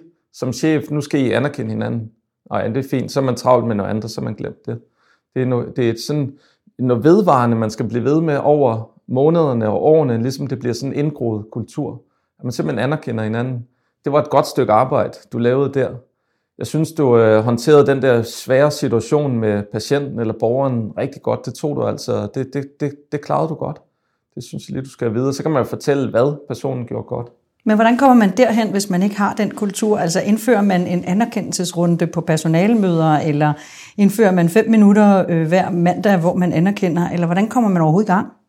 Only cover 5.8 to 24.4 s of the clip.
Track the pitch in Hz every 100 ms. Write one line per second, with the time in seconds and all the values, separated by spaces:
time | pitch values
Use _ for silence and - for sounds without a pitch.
5.8 | 117 113 - 151 135 - _ _ _ -
6.8 | 127 120 147 202 180 131 117 113 110 -
7.8 | 113 117 120 160 165 139 147 147 127 113
8.8 | 113 _ - 123 151 170 147 117 107 101
9.8 | 143 160 135 117 123 135 139 120 117 113
10.8 | 135 143 151 151 117 107 104 117 - -
11.8 | 139 120 _ _ _ _ 127 - 151 117
12.8 | 131 151 131 113 107 113 127 123 120 _
13.8 | _ _ 143 147 147 135 - - 107 107
14.8 | 131 139 - - _ 117 120 131 135 135
15.8 | 120 127 - _ _ _ _ - - 156
16.8 | 156 160 135 117 110 110 117 117 156 147
17.8 | 143 135 131 120 107 - - 131 147 147
18.8 | 131 113 - 151 143 117 107 104 101 110
19.8 | - 143 135 117 110 110 117 131 139 120
20.8 | 107 - 135 - 117 117 131 - 151 135
21.8 | 110 104 - 107 104 135 131 143 139 -
22.8 | 143 143 _ 143 - 143 160 156 - 160
23.8 | _ _ _ _ _ -